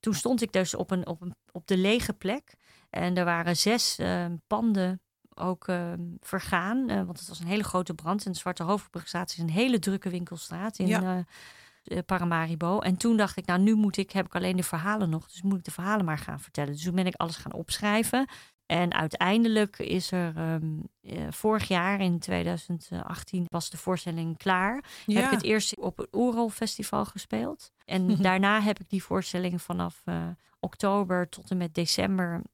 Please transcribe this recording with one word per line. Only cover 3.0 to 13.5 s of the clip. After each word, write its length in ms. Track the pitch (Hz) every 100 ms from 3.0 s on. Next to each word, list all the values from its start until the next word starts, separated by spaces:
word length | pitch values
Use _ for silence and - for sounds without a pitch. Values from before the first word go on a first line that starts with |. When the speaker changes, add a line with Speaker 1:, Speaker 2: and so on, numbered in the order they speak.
| 175 180
Speaker 1:
er 80 |
waren 320 | 175 170 170 170
zes, 420 | - 233 - -
ehm, 380 | 180 180 175 170 _
panden 540 | 214 226 196 185 185 _ _ _
ook, 340 | - 180 180 -
ehm, 320 | 180 175 175 170 170
vergaan, 680 | - 190 - 180 180 247 254
eh, 140 | 202
want 160 | 180 170
het 100 | -
was 120 | 160
een 60 | 170
hele 180 | 208
grote 300 | 202 180 175
brand. 320 | 170 160 202 202
En 60 |
de 60 | 175
Zwarte 240 | - 175
Hoofdbrugstraat 680 | 170 202 - 180 156 175 180
is 80 | -
een 120 | 165
hele 280 | 165 254 240
drukke 320 | 175 196 196
winkelstraat 680 | 180 175 165 - 165 208 -
in, 80 | 190
Speaker 2:
Ja. 160 | 220
Speaker 1:
eh, 160 | 185 180 175 - - - - _ - -
eh, 60 | 180
Paramaribo. 720 | 185 175 170 160 165 170 202
En 160 | - 185
toen 200 | 240 226
dacht 200 | 196 -
ik, 100 |
"Nou, 140 | -